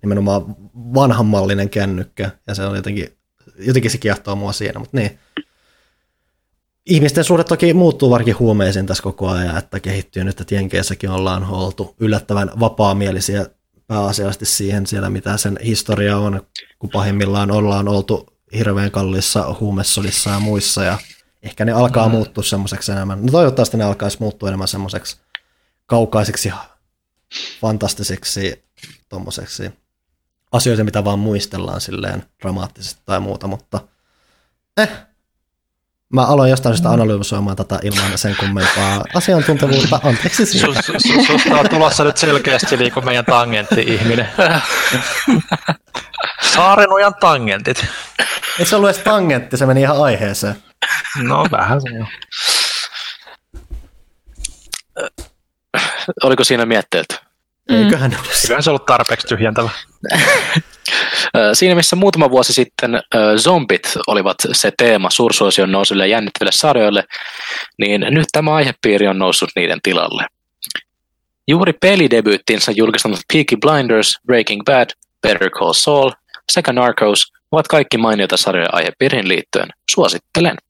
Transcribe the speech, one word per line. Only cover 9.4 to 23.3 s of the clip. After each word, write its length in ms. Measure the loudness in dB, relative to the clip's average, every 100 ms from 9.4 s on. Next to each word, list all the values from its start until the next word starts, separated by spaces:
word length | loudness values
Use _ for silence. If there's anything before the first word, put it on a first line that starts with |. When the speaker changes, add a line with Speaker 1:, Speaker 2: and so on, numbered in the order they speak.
| -2 -4
Speaker 1:
että 220 | -6 -8
kehittyy 440 | -6 -6 -6 -6
nyt, 180 | -6 -6
että 140 | -4 -4
Jenkeissäkin 540 | -2 -4 -4 -6 -6
ollaan 340 | -4 -2 -2
oltu 520 | -4 -4 -6 -6 -12 _
yllättävän 520 | -2 -2 -2 -4 -4 -2
vapaamielisiä 840 | -2 2 0 2 -2 -4 -4 -6 -6 _ _ _ _
pääasiallisesti 580 | -4 -2 -2 -4 -6 -4
siihen 420 | -4 -2 -4 -4
siellä, 220 | -4 -4
mitä 280 | -6 -4 -4
sen 220 | -4 -4 -4
historia 520 | -4 -2 -2 0 0
on, 300 | -2 -4 -8 -20 -20 _
kun 100 | -6
pahimmillaan 600 | -4 -2 0 0 0 0
ollaan 360 | 0 0 0 0
oltu 460 | -2 -2 -4 -6 _ _
hirveän 380 | -4 -2 0 -2
kalliissa 640 | -2 -2 -2 0 0 -2 -4
huumesodissa 680 | -4 -2 -2 -2 -2 -4 -4
ja 100 | -2
muissa, 440 | -2 -2 -2 -2
ja 140 | -2 -4 -8 -20 _ _
ehkä 220 | -20 -4 -2
ne 60 |
alkaa 340 | 2 2 4 2
Speaker 2:
Mm. 60 |
Speaker 1:
muuttua 320 | 2 -2 -6
semmoiseksi 480 | -4 -4 -4 -6 -6
enemmän. 340 | -6 -4 -4
No 60 | 0